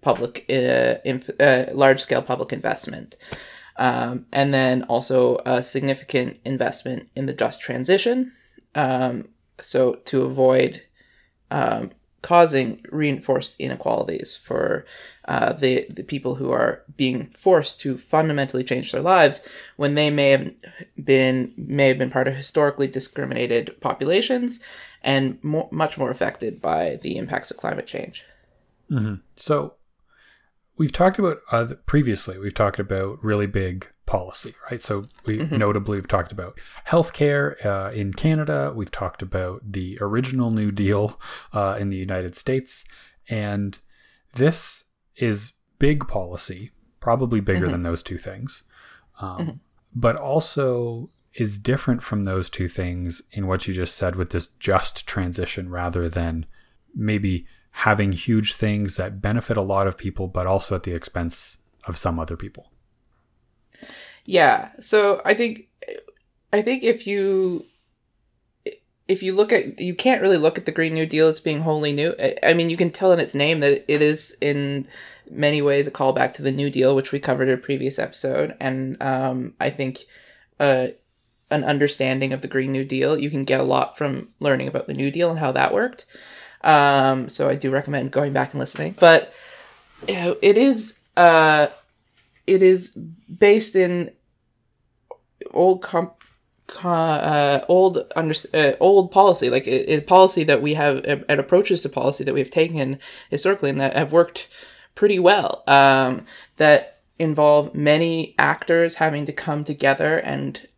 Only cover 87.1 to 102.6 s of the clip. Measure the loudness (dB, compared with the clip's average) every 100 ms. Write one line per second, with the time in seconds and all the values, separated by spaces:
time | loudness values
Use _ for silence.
87.1 | 2 -2 -2 0 0 0 -2 -2 -4 -2
88.1 | -2 -2 -2 -4 -6 -8 -6 -8 6 8
89.1 | 8 4 -16 -20 -20 -20 -20 _ _ -8
90.1 | -4 -4 4 6 8 6 4 -2 -10 _
91.1 | 6 8 8 6 4 2 0 _ _ _
92.1 | _ _ _ 0 6 6 6 0 -14 -16
93.1 | -18 _ 4 6 6 4 2 2 0 -4
94.1 | _ _ _ _ _ _ _ _ _ _
95.1 | -20 _ _ -6 2 4 2 0 -4 -4
96.1 | _ _ _ _ _ -20 -8 -2 0 0
97.1 | 0 0 2 2 2 4 6 6 2 -4
98.1 | -4 -2 -4 -2 2 2 4 6 6 6
99.1 | 6 6 6 2 0 0 -2 2 -2 6
100.1 | 8 8 6 2 2 2 0 2 0 -2
101.1 | -4 0 0 4 4 4 0 -2 -2 -2
102.1 | -2 -2 -2 0 0